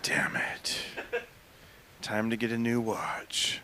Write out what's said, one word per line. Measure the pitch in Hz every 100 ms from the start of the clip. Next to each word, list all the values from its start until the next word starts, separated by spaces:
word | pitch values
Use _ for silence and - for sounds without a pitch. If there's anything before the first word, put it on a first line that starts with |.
Damn | - - -
it. | - - - - - - - - 480 - - - - - - - -
Time | - 107 110
to | 113
get | 117
a | 117
new | 117 120
watch. | 113 101 - - - - - -